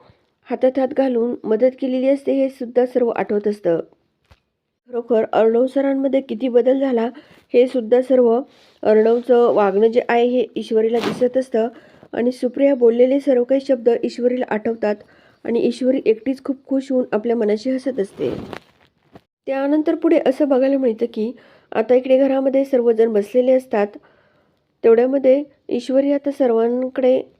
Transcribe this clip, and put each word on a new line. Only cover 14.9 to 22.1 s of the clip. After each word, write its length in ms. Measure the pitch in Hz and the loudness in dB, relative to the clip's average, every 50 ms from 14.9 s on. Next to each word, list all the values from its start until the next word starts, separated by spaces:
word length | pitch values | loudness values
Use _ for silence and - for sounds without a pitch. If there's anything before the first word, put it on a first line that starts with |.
| 208 208 - _ _ _ _ _ _ _ _ | -4 -4 -8 _ _ _ _ _ _ _ _
आणि 160 | - 233 233 | -4 -4 0
ईश्वरी 400 | - 240 240 - 254 254 277 - - | 0 -2 -2 -2 -2 0 0 0 2
एकटीच 380 | - 220 220 - 269 262 - _ | 0 0 0 -2 -6 -6 -6 _
खूप 120 | - 262 - _ | -10 -10 -10 _
खुश 240 | - 269 269 269 - 262 | -4 -4 -4 -4 -2 -2
होऊन 120 | 254 254 254 - | -2 -2 -2 -4
आपल्या 240 | 214 226 240 226 | -4 -2 -2 -2
मनाशी 340 | 233 214 208 208 214 - 262 | 0 0 -2 -2 -2 -2 -4
हसत 300 | 262 254 - 285 254 240 | -6 -4 -4 -6 -4 -4
असते. 300 | 196 - - - 151 120 - - - - - - _ _ _ _ _ _ _ _ _ _ _ - _ _ _ _ _ | -6 -8 -6 -8 -6 -6 -6 -8 -12 -14 -16 -18 _ _ _ _ _ _ _ _ _ _ _ -20 _ _ _ _ _
त्यानंतर 480 | - 269 269 277 277 294 311 302 339 330 | -8 -6 -4 -2 0 0 0 0 -2 -4
पुढे 240 | 320 - 330 330 294 - | -2 0 2 2 2 2
असं 220 | - 269 - 302 269 | 0 0 0 0 0
बघायला 300 | 285 247 269 269 277 269 | 2 0 2 2 0 0
मिळतं 280 | 269 240 220 214 233 233 - | 0 -2 -2 -2 -6 -6 -4
की 180 | 220 214 233 240 - _ _ _ _ _ _ - | -6 -6 -6 -6 -12 _ _ _ _ _ _ -6
आता 220 | - 226 - 247 | -6 0 2 2
इकडे 240 | 262 254 262 | 0 2 2